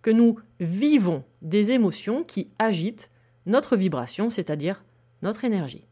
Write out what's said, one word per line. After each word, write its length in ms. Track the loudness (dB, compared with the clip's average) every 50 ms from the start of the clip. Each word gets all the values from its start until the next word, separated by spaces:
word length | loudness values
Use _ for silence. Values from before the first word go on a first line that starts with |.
que 100 | 2 2
nous 280 | 4 6 6 4 4 0 -10 _ _ _
vivons 640 | -6 -4 -2 0 2 4 4 4 4 2 0 -2 -6 _ _ _
des 300 | -8 -2 2 2 2 4
émotions 520 | 4 2 2 2 0 -4 -6 -4 -4 -4 -4
qui 260 | -6 -6 -8 -8 -8 _
agitent 520 | -2 0 0 0 -2 -4 -6 -8 -10 -20 _ _ _ _ _ _ _ _
notre 300 | 0 0 0 2 2 0
vibration, 540 | 2 2 0 0 -2 -6 -8 -6 -4 -4 -2
c'est-à-dire 560 | -2 -4 -4 -4 -6 -4 -4 -4 -6 -6 _ _ _ _ _ _ _ _
notre 220 | -6 -6 -6 -2 -2
énergie. 440 | -2 -2 -2 -2 -6 -10 -16 _ _